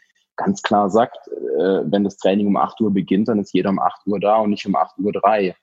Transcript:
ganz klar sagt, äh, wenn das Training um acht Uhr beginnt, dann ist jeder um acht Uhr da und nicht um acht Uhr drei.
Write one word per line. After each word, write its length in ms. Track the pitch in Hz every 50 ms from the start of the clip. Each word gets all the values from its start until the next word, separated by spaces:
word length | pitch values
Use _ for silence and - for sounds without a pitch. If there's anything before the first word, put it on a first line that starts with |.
| _ _ _ _ _ _ _
ganz 260 | - - 98 98 - -
klar 260 | - 110 101 104 98
sagt, 400 | 90 113 120 - - - - -
äh, 540 | - - - 64 65 73 85 95 98 87 -
wenn 200 | - 101 101 101
das 120 | 98 -
Training 300 | - - 95 95 104 104
um 100 | 101 98
acht 240 | - 67 - - -
Uhr 100 | 113 107
beginnt, 380 | 98 98 85 - 95 95 110 120
dann 100 | 113 104
ist 140 | 98 - -
jeder 160 | 92 92 104
um 100 | 95 -
acht 280 | - - - - _
Uhr 120 | 95 104 95
da 200 | 90 101 107 110
und 100 | 110 104
nicht 160 | 104 - -
um 120 | 101 95
acht 220 | - 82 - - -
Uhr 140 | 95 104 98
drei. 420 | 98 - 101 110 107 98 92 - -